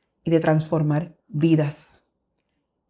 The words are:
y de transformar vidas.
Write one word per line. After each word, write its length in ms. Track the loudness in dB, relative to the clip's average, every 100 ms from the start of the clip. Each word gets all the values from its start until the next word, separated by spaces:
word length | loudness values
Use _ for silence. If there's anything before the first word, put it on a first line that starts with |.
| _ _
y 60 | 0
de 100 | 0
transformar 760 | 2 0 0 -2 0 -2 -4 -14 _
vidas. 800 | -2 2 2 0 -6 -18 -20 _ _ _ _ _ _ _ _